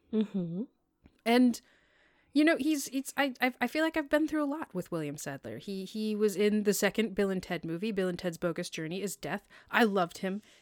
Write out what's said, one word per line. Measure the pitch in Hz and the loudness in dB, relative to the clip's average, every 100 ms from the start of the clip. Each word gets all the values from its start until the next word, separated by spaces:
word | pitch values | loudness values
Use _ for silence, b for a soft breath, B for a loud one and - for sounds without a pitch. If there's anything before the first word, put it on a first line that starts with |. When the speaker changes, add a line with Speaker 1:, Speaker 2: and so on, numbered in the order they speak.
| _ | _
Speaker 1:
Mm-hmm. | 220 208 196 175 175 262 _ _ _ - _ - | -2 0 -2 -4 -4 -8 _ _ _ -20 _ 2
Speaker 2:
And, | 240 247 233 - _ _ _ _ _ _ | 6 6 4 -8 _ _ _ _ _ _
you | 277 | 4
know, | 311 311 | 4 4
he's, | 285 302 - | 2 0 -2
it's, | 269 269 - | -6 -6 -2
I, | 285 247 | -2 0
I, | 254 247 | -2 0
I | 247 | -2
feel | 311 | 0
like | 320 320 | 0 0
I've | 285 | 0
been | 294 302 | 2 2
through | 302 | 0
a | 285 | -2
lot | 302 302 | -2 -6
with | 180 170 | -6 -4
William | 170 151 139 | -4 -4 -6
Sadler. | - 139 - 110 | -8 -8 -8 -10
He, | 175 190 | -8 -8
he | 190 220 214 208 | -8 -4 -4 2
was | 214 180 | 0 4
in | 208 214 | 2 4
the | 208 | 2
second | 196 202 202 220 | 2 2 2 -2
Bill | 190 202 | 0 0
and | 190 | 0
Ted | - 170 | -4 -6
movie, | 165 170 220 | -4 -4 -2
Bill | 202 185 | 0 0
and | 175 | 0
Ted's | 180 165 | -4 -2
Bogus | 175 165 175 | -4 -2 -6
Journey | - 160 185 | -6 -6 -4
as | 190 - | -6 -6
Death. | 147 196 - b b | -6 -8 -8 b b
I | 208 | 2
loved | 226 190 170 - | 4 4 0 -2
him | 190 196 b b | -4 -4 b b